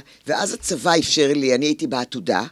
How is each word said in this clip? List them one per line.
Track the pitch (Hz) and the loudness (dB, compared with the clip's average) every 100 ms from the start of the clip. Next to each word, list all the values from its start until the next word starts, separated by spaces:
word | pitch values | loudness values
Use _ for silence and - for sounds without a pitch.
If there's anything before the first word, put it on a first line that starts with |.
| - - - | -2 -12 -4
ואז | 151 202 | -2 -4
הצבא | 170 - 160 175 170 | -6 -6 -2 2 2
אפשר | - 160 139 | 2 2 2
לי, | 147 135 | 2 2
אני | 123 151 | 2 2
הייתי | 151 151 | -2 -4
בעתודה, | 127 123 127 90 95 131 | -4 -6 -6 -2 -2 -2